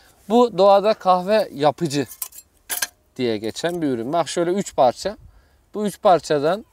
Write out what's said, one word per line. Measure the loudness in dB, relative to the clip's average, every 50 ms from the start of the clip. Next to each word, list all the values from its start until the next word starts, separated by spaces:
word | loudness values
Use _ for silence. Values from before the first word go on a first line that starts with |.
| _ _ _ _ _ 0
Bu | 2 2 2 2 2 4
doğada | 4 6 6 4 4 2 -2
kahve | 0 2 2 2 2 2 0 0 0 0 -2 -4
yapıcı | -2 0 0 0 0 -2 -4 -2 -2 -4 -4 -8 -14 -16 -16 -16 -18 -20 _ _ _ _ -12 -10 -8 -8 -10 _ _ _ _ _
diye | -6 -4 -4 -4 -4
geçen | -6 -8 -6 -6 -6 -6 -4 -4
bir | -2 -2
ürün. | -2 -4 -4 -2
Bak | -2 -2 -2 -2
şöyle | -2 -2 -2 -2
üç | -2 -4 -4 -4 0
parça. | 2 2 2 2 0 -6 -8 -8 -10 -16 -20 _ _ _ _ _ _ _ _ -8
Bu | -6 -6
üç | -6 -4 0
parçadan | 2 4 4 4 2 0 -2 0 0 0 -2 -4 -8 _